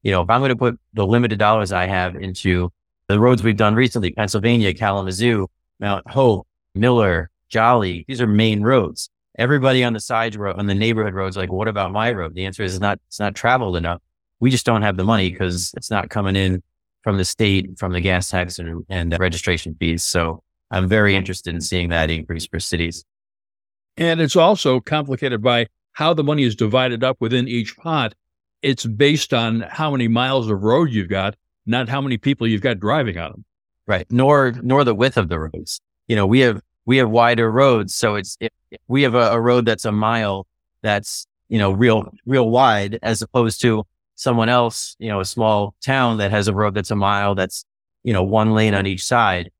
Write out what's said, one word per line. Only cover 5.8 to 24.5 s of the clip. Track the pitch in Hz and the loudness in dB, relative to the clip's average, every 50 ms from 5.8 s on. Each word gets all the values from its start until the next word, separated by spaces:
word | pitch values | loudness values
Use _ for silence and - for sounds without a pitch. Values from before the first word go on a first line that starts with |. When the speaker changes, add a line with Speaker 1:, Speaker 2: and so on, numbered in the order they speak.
| 101 101 101 95 - - | -4 -4 -4 -4 -6 -4
Speaker 1:
Hope, | - 139 135 123 107 92 - _ _ _ _ _ _ | 0 2 4 4 4 2 -2 _ _ _ _ _ _
Miller, | 95 107 123 123 120 107 95 87 82 82 82 _ _ _ _ | 0 2 2 4 4 2 2 0 -2 -4 -6 _ _ _ _
Jolly, | - 113 110 117 127 120 104 92 87 87 92 - | -2 2 4 4 4 2 2 -2 -4 -8 -10 -10
these | 135 117 | -4 -2
are | 123 110 | 0 2
main | 104 104 110 110 107 104 | 4 4 4 4 2 2
roads. | 104 113 135 127 101 78 - - - - _ _ _ _ _ - | 2 2 2 2 2 0 -4 -10 -14 -14 _ _ _ _ _ -4
Everybody | 117 123 147 143 131 135 131 127 123 | 0 0 2 2 2 2 4 4 2
on | 120 113 | 0 -2
the | 110 | -4
side | - - 123 113 113 113 107 | -6 -4 -2 -2 -2 -2 -4
ro-, | 107 104 98 92 | -6 -6 -6 -4
on | 92 101 101 | -2 -2 0
the | 98 | 0
neighborhood | 98 107 113 117 110 107 104 92 | 2 2 0 0 0 -2 -2 -4
roads, | 95 95 95 92 | -4 -6 -4 -4
like, | 98 95 92 | -6 -6 -4
"What | 92 92 107 110 | -4 -4 -4 -4
about | 104 101 98 90 | -2 -4 -4 -4
my | 95 104 110 117 | -2 -2 -2 -2
road?" | 120 98 87 80 76 | -2 -4 -6 -8 -8
The | 90 95 | -8 -8
answer | 98 95 - 107 | -8 -6 -6 -6
is, | 92 92 | -6 -4
"It's | 95 | -2
not, | 98 101 101 - _ _ | -2 -2 -2 -2 _ _
it's | - - | -10 -6
not | 104 104 101 | -6 -6 -6
traveled | - - 117 127 131 120 98 90 | -2 0 2 2 2 0 -2 -2
enough." | 85 82 82 87 85 _ _ _ _ _ _ _ _ | -2 -2 -2 -4 -6 _ _ _ _ _ _ _ _
We | 117 131 | 0 2
just | 131 120 - | 2 2 0
don't | - 117 110 | 2 2 2
have | 104 104 98 90 | 2 0 0 0
the | 92 | 0
money | 101 117 107 95 90 | 2 2 2 2 0
'cause | 87 - 95 90 87 87 87 - - | -2 -2 -4 -2 -2 -4 -6 -6 -10
it's | - - - | -12 -10 -4
not | 113 101 87 - | -4 -4 -4 -4
coming | - 110 101 95 95 | -6 -4 -2 0 0
in | 98 95 95 92 90 - _ _ _ _ _ _ _ | 2 2 2 0 -2 -4 _ _ _ _ _ _ _
from | _ 110 101 98 | _ -2 0 0
the | 92 | 0
state, | - - _ 113 104 98 95 - - 90 - | -2 0 _ 2 2 2 2 0 -4 -10 -8
from | - 92 90 | -6 -4 -4
the | 90 | -2
gas | 90 95 92 90 90 - | 0 0 0 0 -2 -2
tax | - 92 90 87 87 - | -4 -4 -4 -4 -8 -10
and, | 90 82 82 85 - _ | -10 -10 -10 -10 -10 _
and | 98 90 85 85 | -6 -4 -2 -2
the | 82 85 | -2 0
registration | 92 92 82 80 - - 87 82 - 82 78 - | 0 -2 -2 -2 -2 -2 -4 -4 -4 -10 -8 -4
fees. | 85 85 82 82 - | -2 -2 -2 -2 -4
So | - - 90 85 82 80 - _ _ _ _ _ _ | -2 -2 -2 -2 -2 -4 -10 _ _ _ _ _ _
I'm | - 92 95 92 | -4 -2 0 2
very | 104 110 107 101 98 | 2 4 4 4 2
interested | 98 92 95 92 - - 87 82 | 0 -2 -4 -10 -10 -8 -8 -8
in | 85 | -6
seeing | 87 - - 90 87 85 | -6 -4 -4 -4 -2 -2
that | 85 82 80 78 | 0 0 0 0
increase | 82 80 78 - 85 82 78 | -2 -6 -6 -8 -10 -10 -10
for | - - 85 | -8 -8 -8
cities. | - - - 85 82 82 85 - - _ _ _ _ _ _ _ _ _ _ _ _ _ _ _ _ _ _ - | -8 -6 -4 -4 -4 -6 -8 -12 -18 _ _ _ _ _ _ _ _ _ _ _ _ _ _ _ _ _ _ -4
Speaker 2:
And | 165 170 165 165 | -2 0 0 0
it's | 165 139 - | 0 2 4
also | 175 160 175 | 4 6 6